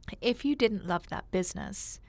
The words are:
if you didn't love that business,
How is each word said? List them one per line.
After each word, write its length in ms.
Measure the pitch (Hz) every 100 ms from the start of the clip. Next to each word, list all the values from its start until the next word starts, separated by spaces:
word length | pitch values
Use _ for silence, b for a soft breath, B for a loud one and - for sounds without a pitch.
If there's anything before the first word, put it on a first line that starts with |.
| - -
if 240 | 240 247 285
you 100 | 285
didn't 320 | 226 208 175
love 200 | 175 -
that 200 | 175 -
business, 680 | 185 180 - - - - -